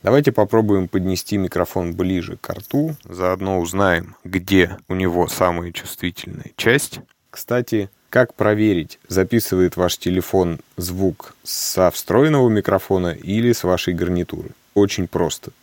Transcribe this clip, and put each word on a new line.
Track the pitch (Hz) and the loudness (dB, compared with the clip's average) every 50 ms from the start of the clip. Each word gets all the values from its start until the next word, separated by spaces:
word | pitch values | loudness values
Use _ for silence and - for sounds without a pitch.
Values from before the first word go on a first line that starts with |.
Давайте | - 95 120 143 147 151 123 | 2 4 4 4 4 4 2
попробуем | - 107 101 - 113 110 104 101 95 92 87 | 2 0 2 2 2 4 4 2 2 2 0
поднести | - 98 90 92 92 87 - - 104 | -2 -2 0 0 -2 -4 -4 -4 -2
микрофон | 101 95 87 - 87 87 - - 92 90 85 82 | -2 -2 -2 -2 -2 -2 -2 -2 -4 -4 -4 -4
ближе | 95 92 92 95 90 82 - - | -2 -2 -2 -2 -2 -4 -6 -12
к | - - - | -14 -10 -10
рту. | - - - - - 143 151 160 151 - _ | -10 -10 -8 -4 -2 -2 -2 -2 -6 -10 _
Заодно | - 87 87 92 90 92 92 95 95 95 90 | -16 -6 -2 0 0 0 0 -2 -2 0 -2
узнаем, | 85 85 92 98 101 95 87 82 - - - _ _ | -2 -2 0 2 2 4 2 2 -2 -6 -18 _ _
где | 90 90 92 90 - 98 92 87 82 92 - _ - | -6 -6 -6 -2 4 4 4 4 4 0 -14 _ -6
у | 92 | -4
него | 92 95 90 85 87 87 - | -2 -2 0 2 0 0 0
самая | - - 92 90 87 85 87 87 | 0 0 0 0 0 -2 -8 -8
чувствительная | 82 - - - - - - 87 85 - - 92 - - - - _ | -12 -12 -14 -14 -12 -8 -8 -8 -8 -8 -14 -14 -14 -14 -16 -16 _
часть. | - - 113 120 151 - - - - - _ _ _ _ _ | 0 2 2 2 2 0 -4 -10 -16 -18 _ _ _ _ _
Кстати, | - - - - 120 123 120 - 117 107 98 95 _ _ _ _ | -18 -18 -8 -4 -4 -4 -2 -2 -2 -4 -4 -4 _ _ _ _
как | - 123 127 - - | 2 2 2 2 0
проверить, | - 104 104 107 107 110 107 98 85 76 - - _ _ | 0 2 2 2 4 2 2 2 0 -2 -6 -14 _ _
записывает | _ 87 95 92 - 120 117 - - 95 90 92 87 - | _ 0 0 2 2 2 0 0 2 2 2 2 2 2
ваш | 92 90 87 - | 0 0 0 -2
телефон | - - 90 90 92 90 - - 95 92 85 82 71 - _ _ | -2 -4 -2 -2 -2 -2 0 0 0 2 0 -2 -8 -12 _ _
звук | - 87 90 90 95 95 92 85 _ - - - _ _ | -10 -8 -8 -4 0 0 -2 -2 _ -14 -20 -20 _ _
со | - - - - - - 92 92 87 | -10 -8 -6 -6 -4 0 2 2 2
встроенного | - - - - - 120 143 156 156 139 127 120 | 2 -2 -6 0 2 4 4 4 4 4 4 4
микрофона | 110 104 95 - 98 95 - - 98 92 90 87 80 | 2 2 2 2 0 0 0 0 0 0 0 -2 -4
или | - - 90 101 110 117 120 117 | -6 -6 -2 -2 2 2 2 2
с | - - | 2 2
вашей | 90 90 85 - - 90 | 0 0 0 0 -2 -2
гарнитуры? | 82 87 87 90 87 87 - - 80 80 - - _ _ _ _ | -2 -2 0 0 -2 -2 -4 -6 -12 -12 -14 -16 _ _ _ _
Очень | 101 101 101 - - 90 | 2 2 2 2 -4 -6
просто. | - - 82 87 - - - - - - _ | -4 -2 -2 -2 -2 -2 -8 -14 -16 -18 _